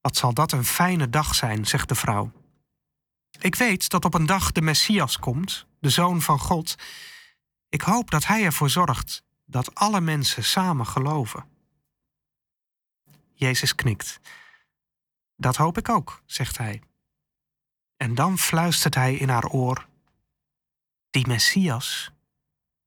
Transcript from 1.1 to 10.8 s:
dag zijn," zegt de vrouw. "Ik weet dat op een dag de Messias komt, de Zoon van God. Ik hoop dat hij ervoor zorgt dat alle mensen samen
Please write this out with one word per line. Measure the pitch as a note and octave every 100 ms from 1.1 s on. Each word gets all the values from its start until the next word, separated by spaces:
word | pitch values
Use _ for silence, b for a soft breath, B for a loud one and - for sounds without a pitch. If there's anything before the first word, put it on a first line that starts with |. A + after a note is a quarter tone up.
dag | C#3 D3+
zijn," | - B2 G#2+ G#2+
zegt | C3+ -
de |
vrouw. | A#2+ - G#2 G#2 - _ _ _ _ _ _ _ _ _ -
"Ik | F#3+
weet | - B3 F#3 -
dat | F#3
op | F3+
een | E3 D#3
dag | F#3+ -
de | -
Messias | D#3+ D3 - G#3 C3+ -
komt, | - B2 F#3+ - - _
de | C#3+
Zoon | A#2+ F3 F3
van | D3 C#3+
God. | - F3 D#3+ - B B B B B B _ _ _
Ik | D3
hoop | - A3+ A#3
dat | D#3 -
hij | G#3+
ervoor | G3 C#3+ C#3+
zorgt | E3 F3 A2 - - _ _
dat | _ B2+ B2
alle | - G#3 G#3
mensen | E3 D#3 B2+ -
samen | A2 - F#3 D3+